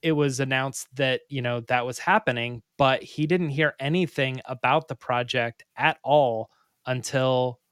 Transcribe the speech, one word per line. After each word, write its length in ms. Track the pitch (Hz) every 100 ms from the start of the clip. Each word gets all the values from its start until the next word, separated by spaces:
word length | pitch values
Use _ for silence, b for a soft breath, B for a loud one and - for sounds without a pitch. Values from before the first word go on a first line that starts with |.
it 120 | 165
was 260 | 151 143 127
announced 480 | 135 131 135 - - 131
that, 260 | 135 127 _
you 120 | 143
know, 200 | 123 120
that 240 | 117 127 120
was 140 | 131
happening, 640 | - 202 214 120 117 120 _ _
but 260 | 139 135
he 240 | - - 151
didn't 220 | 180 165
hear 260 | 139 151 -
anything 600 | 135 170 175 - 131 131 -
about 420 | 127 123 147 156
the 80 | 131
project 680 | - 123 120 131 117 - - -
at 200 | 143 156
all 480 | 127 147 135 113 110 _ _ _ -
until 760 | 127 113 135 131 127 127 120 _